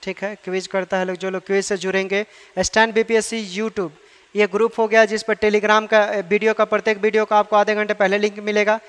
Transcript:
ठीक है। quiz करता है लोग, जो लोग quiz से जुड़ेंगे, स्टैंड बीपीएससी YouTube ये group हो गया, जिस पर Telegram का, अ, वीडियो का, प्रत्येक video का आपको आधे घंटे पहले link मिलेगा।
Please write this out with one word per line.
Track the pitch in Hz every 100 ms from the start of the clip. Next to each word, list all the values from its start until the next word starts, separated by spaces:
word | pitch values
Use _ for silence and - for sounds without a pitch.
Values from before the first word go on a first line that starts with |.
ठीक | 190 185
है। | 196 208
quiz | - 185 180
करता | 190 180 190
है | 185
लोग, | 180
जो | 190
लोग | 190 -
quiz | 196 190
से | 196
जुड़ेंगे, | 185 190 190 196 214 - - -
स्टैंड | 185 220 226
बीपीएससी | 220 220 226 - 226 202 180
YouTube | 220 208 175 151 _ _ _ 202
ये | 202
group | 202 226 226
हो | 220
गया, | 220 214
जिस | 214
पर | - 208
Telegram | 214 214 208 214 214
का, | 220
अ, | 208 208
वीडियो | 175 208 220
का, | 220 214
प्रत्येक | 214 220 202
video | 214 214 214
का | 214
आपको | 208 208
आधे | 202 208
घंटे | 214
पहले | 208 190 208
link | 208 208
मिलेगा। | 208 208 208 220